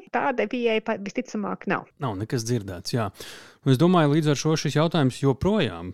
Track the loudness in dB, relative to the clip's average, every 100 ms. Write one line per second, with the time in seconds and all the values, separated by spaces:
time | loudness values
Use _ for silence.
0 | -2 -2 -2 -2 -2 -2 0 0 -2 -6
1 | -4 -8 -6 -6 -6 -6 -4 -4 -6 _
2 | -6 -4 -4 -4 -2 -4 -4 -10 -4 -2
3 | -2 -6 -18 -18 -20 _ 0 4 6 6
4 | 4 4 2 0 0 0 0 0 2 2
5 | 0 2 0 2 2 2 0 -2 -10